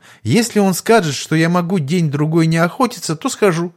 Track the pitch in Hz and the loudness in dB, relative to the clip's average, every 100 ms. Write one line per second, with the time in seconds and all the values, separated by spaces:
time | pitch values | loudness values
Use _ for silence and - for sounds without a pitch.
0 | - - 107 180 226 208 196 175 - 226 | -12 -10 0 0 2 0 0 0 2 2
1 | 151 131 - 156 165 180 170 190 135 175 | 2 -4 -2 0 2 0 0 -4 -2 -2
2 | 160 139 156 165 160 165 165 - 247 - | 0 -2 0 2 2 2 0 0 -4 -4
3 | - 156 269 - 208 165 175 | -8 -6 -6 0 0 2 -4